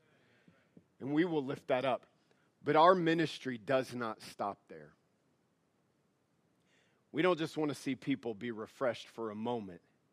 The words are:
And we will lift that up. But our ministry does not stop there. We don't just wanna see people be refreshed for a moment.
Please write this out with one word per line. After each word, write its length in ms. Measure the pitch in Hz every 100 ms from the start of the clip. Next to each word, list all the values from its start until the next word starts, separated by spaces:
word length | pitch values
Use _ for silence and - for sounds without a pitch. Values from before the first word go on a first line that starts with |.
| _ _ _ _ _ _ _ - - _
And 140 | 123
we 140 | 151 180
will 180 | 156
lift 240 | 131 139 -
that 160 | 127
up. 220 | 131 117 - _ _ _ _ _
But 100 | 139
our 200 | 156 165
ministry 640 | 190 160 165 156 - 131 120
does 360 | 101 131 127
not 280 | 123 117 107
stop 360 | - - 104 98 _
there. 240 | 82 76 - _ _ _ _ _ _ _ _ _ _ _ _ _ _ _ _ _ _ _ _ _
We 80 | 139
don't 180 | 180 170
just 200 | 156 151
wanna 160 | 151
see 200 | 131 -
people 380 | 127 - 135 123
be 180 | 104 120
refreshed 580 | 107 104 - 127 107 -
for 220 | - 113
a 40 |
moment. 480 | 104 117 120 98 87 - _ _